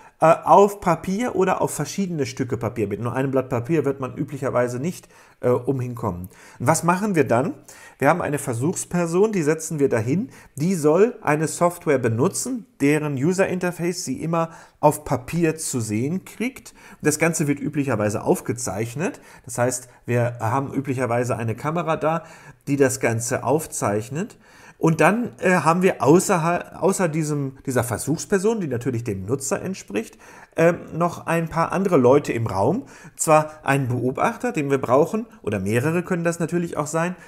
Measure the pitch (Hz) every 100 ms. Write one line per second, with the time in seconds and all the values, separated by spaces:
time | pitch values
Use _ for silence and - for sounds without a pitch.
0 | - _ 160 165 - 175 202 202 185 160
1 | - 196 247 185 185 - 143 - 143 -
2 | 190 165 120 - 123 117 113 113 101 101
3 | 120 131 139 131 127 120 120 165 139 135
4 | 127 117 151 135 127 123 123 123 151 -
5 | - - - _ - 156 117 135 123 117
6 | 110 87 92 - - - 120 165 170 185
7 | 214 165 131 117 156 - - - - -
8 | 135 175 - 143 135 117 147 180 - 175
9 | 170 175 220 202 147 160 - 156 135 117
10 | 110 165 262 - - - 165 185 147 165
11 | 233 - - 151 156 - 175 175 - 131
12 | 117 113 170 - 240 254 - _ 139 151
13 | 151 135 151 185 190 180 180 170 170 180
14 | - 131 160 165 165 - - _ 151 147
15 | - 127 - 165 160 160 - 127 107 104
16 | 139 185 - - 240 - - - - -
17 | 151 147 165 165 143 139 - 151 135 107
18 | 104 104 - 180 - - - 101 117 127
19 | 202 - - - - - 123 127 - -
20 | - 120 120 120 110 131 139 135 143 123
21 | 123 120 120 117 113 107 151 170 160 156
22 | 151 165 - - - - - 139 135 117
23 | 123 117 117 123 113 151 160 - 107 104
24 | 110 143 220 - _ - - - 160 156
25 | 160 220 233 - 185 180 147 175 180 -
26 | 127 175 185 180 165 175 - - 180 196
27 | 175 156 151 147 135 - - 123 117 101
28 | - 160 - 196 202 226 160 120 139 117
29 | 117 95 95 143 - 202 185 196 - 202
30 | 226 - - - - - 165 170 - 156
31 | 170 - - 165 160 160 - 180 196 165
32 | 123 143 - 113 113 95 110 214 - -
33 | - - - 156 156 - - 139 127 123
34 | 123 143 226 220 247 170 139 135 - 131
35 | 165 220 233 - - 104 95 120 147 175
36 | 170 180 170 165 160 170 170 - 147 160
37 | 175 180